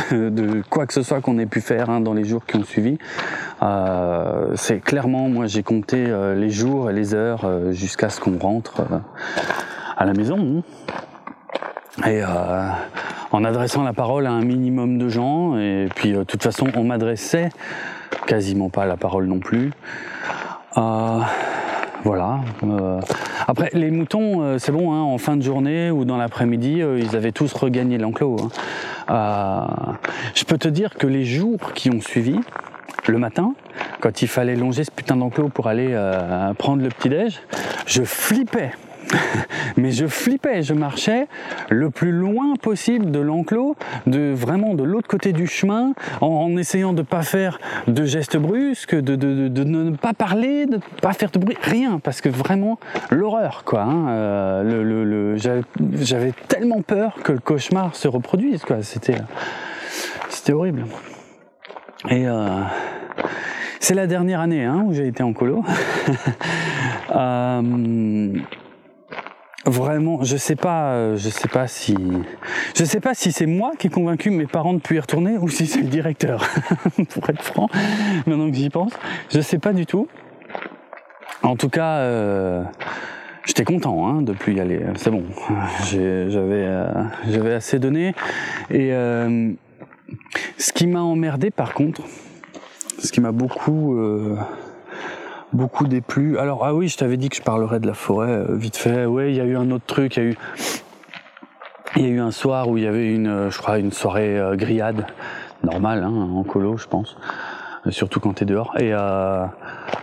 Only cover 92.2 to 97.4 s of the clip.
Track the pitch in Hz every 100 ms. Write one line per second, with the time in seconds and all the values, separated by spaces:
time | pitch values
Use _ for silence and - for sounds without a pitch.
92.2 | - - - - - - - - - -
93.2 | 120 113 131 - - 156 147 120 107 107
94.2 | 107 104 107 - - - - - - -
95.2 | - - - 120 127 - 147 127 120 -
96.2 | 147 143 139 127 131 151 180 - 131 127
97.2 | 135 -